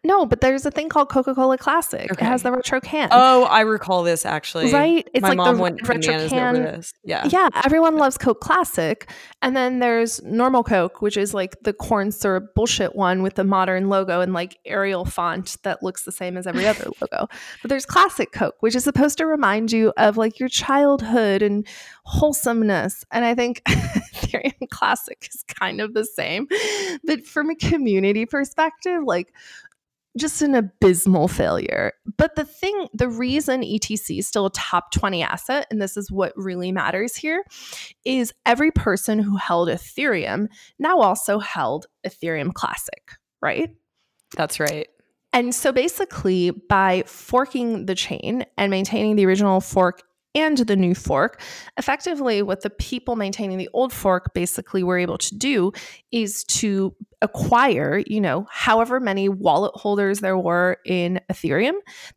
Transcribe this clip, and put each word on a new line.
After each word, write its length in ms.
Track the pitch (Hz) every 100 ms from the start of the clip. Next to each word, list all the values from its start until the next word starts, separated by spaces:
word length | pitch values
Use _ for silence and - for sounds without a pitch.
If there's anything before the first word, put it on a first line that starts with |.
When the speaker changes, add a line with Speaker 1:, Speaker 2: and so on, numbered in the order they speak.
| 320
Speaker 1:
No, 180 | 392 262
but 140 | -
there's 260 | 262 269 285
a 60 |
thing 160 | 294 320
called 220 | 302 285
Coca-Cola 480 | 269 262 262 262 254
Classic. 520 | - 320 - - -
It 100 | 185
has 200 | 220 254
Speaker 2:
Okay. 80 | 247
Speaker 1:
the 60 | 254
retro 240 | - 262
can. 300 | - 311 277
Speaker 2:
Oh, 320 | 247 262 254
I 160 | 247 214
recall 440 | 220 214 - 185
this, 220 | 175 165 -
actually. 460 | 156 - 165 240
Speaker 1:
Right? 340 | 285 311 330 -
It's 80 | 254
Speaker 2:
My 80 | 240
Speaker 1:
like 80 | 269
the 60 |
Speaker 2:
mom 140 | 180 240
went 240 | 180 165 -
Speaker 1:
retro 280 | 160 156
Speaker 2:
bananas 180 | 160 156
over 100 | 254
Speaker 1:
can. 120 | 247 247
Speaker 2:
this. 300 | 156 170 170 -
Yeah. 240 | 196 156 277
Speaker 1:
Yeah, 200 | 349 359 - 269
everyone 320 | 320 330 311
loves 200 | 277 -
Coke 220 | 262 214
Classic. 680 | - 349 349 - 160 - - - - -
And 120 | 254
then 260 | 262 254 254
there's 440 | 247 233 233 -
normal 400 | 107 220 254 254
Coke, 380 | 233 202 175 -
which 160 | 208 208
is, 160 | 202
like, 240 | 202 185 -
the 100 | 214
corn 400 | 208 - 214 196
syrup 420 | 208 208 185 208 -
bullshit 400 | 233 - 190 202
one 260 | 185 185
with 140 | 190 196
the 80 |
modern 460 | 190 196 185 185 196
logo 320 | 196 190 175
and, 100 | 180
like, 260 | 180 180 - -
Arial 380 | 208 196 185
font 540 | 196 - 170 180 185 -
that 200 | 196 -
looks 220 | 190 180 -
the 80 |
same 240 | - 180 180
as 100 | 185
every 180 | 170 202
other 200 | 208 - -
Speaker 2:
<laughs> 60 |
Speaker 1:
logo. 260 | - - - - - -
But 60 | 240
there's 180 | 269 -
Classic 460 | 349 381 - -
Coke, 240 | - 196 -
which 140 | 220 247
is 100 | 285
supposed 320 | 254 294 -
to 80 | 320
remind 480 | 311 220 214 226
you 180 | 226 220 -
of, 180 | 214 214
like, 240 | 220 -
your 80 | 254
childhood 960 | - - 277 285 277 220 240 214 196
and 260 | 208 208 214 - - - -
wholesomeness. 1000 | - 302 277 247 233 214 180 190 - -
And 140 | 233 240
I 100 | 240
think 260 | 240 240
<laughs> 40 | -
Ethereum 1000 | - 679 659 - - - - 269 - 254
Classic 600 | - - - - - -
is 100 | -
kind 380 | - - 190 208
of 120 | 214
the 120 | 226 220
same. 420 | - - 185 - 415 427 415 392 320
But 220 | 330 294 -
from 240 | 311 302
a 60 | 320
community 720 | - 330 247 190 196 208 226
perspective, 760 | 285 277 - 320 330 370 349
like, 300 | 269 175 185 _ - - - _ _ _ _ 233
just 240 | 302 -
an 140 | 294 262
abysmal 720 | 202 _ 196 175 196 185 170
failure. 680 | - 78 85 - - - - - -
But 180 | 320 311
the 80 |
thing, 440 | 294 - 381 403 330
the 160 | 214 247
reason 540 | 226 254 277 294 262
E 140 | - 208
T 180 | - 175
C 220 | - 180
is 80 | 185
still 220 | 208 196
a 40 |
top 400 | - - 175 -
twenty 300 | - 202 180
asset, 460 | 160 - - 285 -
and 100 | 214
this 160 | 196 -
is 140 | 196
what 240 | 190 202 -
really 360 | 190 180 180
matters 440 | 190 - 185 240 -
here, 280 | 311 339 403 - - - - _
is 300 | - 262 233 _
every 280 | - 240 311
person 480 | - - 202 - 214
who 180 | 202 196
held 320 | - 170 175
Ethereum 760 | 175 - - 285 190 - 113 208 - - _
now 220 | 302 359
also 360 | 208 190 - 208
held 480 | 202 175 123 147 - _
Ethereum 480 | 214 - 165 156 147
Classic, 600 | - - - - - _ - _ _
right? 260 | 147 - 110 _ _ _ _ _ _ -
Speaker 2:
That's 240 | 151 -
right. 280 | 147 151 151 _ _ _ _
Speaker 1:
And 200 | 254 240
so 180 | 240 277
basically, 800 | 254 311 - 381 - 190 185 175
by 540 | - _ 202 190 185 -
forking 800 | - - 247 269 262 240 220 190
the 80 |
chain 500 | 185 - 180 - 247 - -
and 140 | 196
maintaining 460 | 190 196 214 214 214
the 80 | 190
original 340 | 190 202 190
fork 400 | - 196 180 - _ _ _ 294
and 220 | 311 277
the 180 | 220 196
new 180 | 180
fork, 480 | 180 - 139 214 - - - - -
effectively 640 | 277 285 359 302 254 208
what 180 | 202 202
the 80 | 208
people 460 | - - 247 - 233
maintaining 420 | 196 196 196 185
the 120 | 180
old 180 | - 254
fork 420 | - 202 180 - -
basically 480 | 175 - - 190
were 140 | 180 180
able 200 | 175 -
to 180 | - 208
do 360 | 254 247 180 - - - _
is 320 | 240 208 -
to 520 | - - 214 196 190 - - _
acquire, 800 | 214 - - 240 269 165 143 180 -
you 160 | 214
know, 240 | 190 139 214
however 480 | - - 226 233 262
many 280 | 233 196 196
wallet 440 | 196 175 147 208
holders 460 | - 208 202 196 202
there 180 | 190 185
were 400 | 175 175 180 180 -
in 340 | 185 175 180 -
Ethereum, 420 | 185 156 143 247 392 - - -